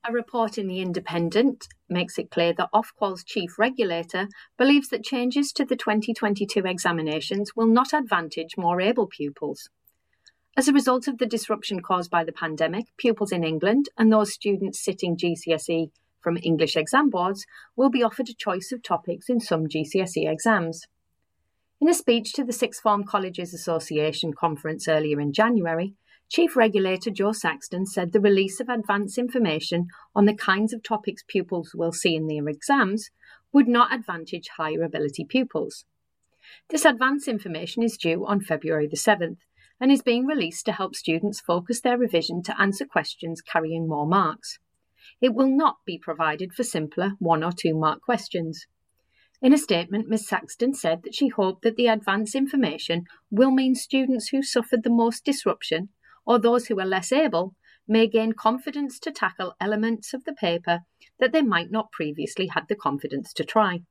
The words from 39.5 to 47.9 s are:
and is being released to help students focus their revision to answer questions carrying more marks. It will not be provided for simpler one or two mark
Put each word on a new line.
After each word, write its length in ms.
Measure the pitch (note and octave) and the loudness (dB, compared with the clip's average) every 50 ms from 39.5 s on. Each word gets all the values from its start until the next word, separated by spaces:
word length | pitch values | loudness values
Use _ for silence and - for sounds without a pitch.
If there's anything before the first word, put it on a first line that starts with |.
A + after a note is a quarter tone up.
| _ _ _ _ _ _ | _ _ _ _ _ _
and 100 | B3 C4 | 4 4
is 120 | C#4 C4 - | 4 4 4
being 240 | B3+ A#3 A#3+ B3+ | 0 0 2 0
released 400 | C4+ D#4 C#4 F#3 E3 E3+ - - | 0 0 -2 -2 -4 -6 -6 -4
to 40 | - | -4
help 240 | - - F#3+ F3 - | -2 -2 -6 -6 -6
students 440 | - - - D#3+ E3 G3+ G#3 G#3+ - | -6 -2 -2 -2 0 0 -4 -4 -6
focus 420 | - - E3+ F3+ F3 - A#3 A#3 | -2 -2 -2 -2 0 -4 -6 -2
their 160 | - B3+ B3 | 0 0 2
revision 460 | B3 B3 A3+ - E3+ D#3+ - E3+ F3 F3 | 2 0 2 2 0 0 0 -6 -6 -6
to 180 | - - - | -6 -2 0
answer 240 | G3 G3 G3 - C#4 | 0 0 0 -2 -6
questions 560 | - - F3+ D3+ - - _ - E3 E3 - | -2 -2 -2 -2 -2 -10 _ -10 -10 -10 -10
carrying 460 | _ - - E3 D#3+ D#3 E3 E3 E3 | _ -2 -2 0 0 0 -4 -2 -2
more 180 | D#3+ D3+ D3 D3 | -2 -2 0 0
marks. 540 | D#3 F3+ G3 F#3 D#3 - - - - - - _ _ _ _ _ _ _ _ - - _ _ | 2 2 2 2 0 -2 -6 -14 -18 -18 -18 _ _ _ _ _ _ _ _ -20 -20 _ _
It 140 | B3 C4 A3 | 0 2 4
will 160 | A#3 C4+ C4+ | 4 2 4
not 280 | C4 C#4 D#4+ C#4 - _ _ | 4 4 2 2 0 _ _
be 140 | - F3 | -10 -10
provided 560 | D#3 - - D#3 D3+ E3 D#3 D3+ D3+ F#3 F3+ - | -8 -8 -8 -4 -2 0 -2 0 -2 -6 -8 -4
for 100 | - A#3+ | -6 -6
simpler 500 | - - E3+ D#3 D3+ - - F3+ G3 G3 | -2 -2 -4 -4 -2 -2 -2 -2 -2 -2
one 260 | - F#3 E3 E3 D#3 D#3+ | -2 0 2 2 2 2
or 100 | F3 F3 | -2 -4
two 200 | - - E3+ D#3 | -2 0 0 0
mark 280 | D#3 D#3 D#3 | 2 2 0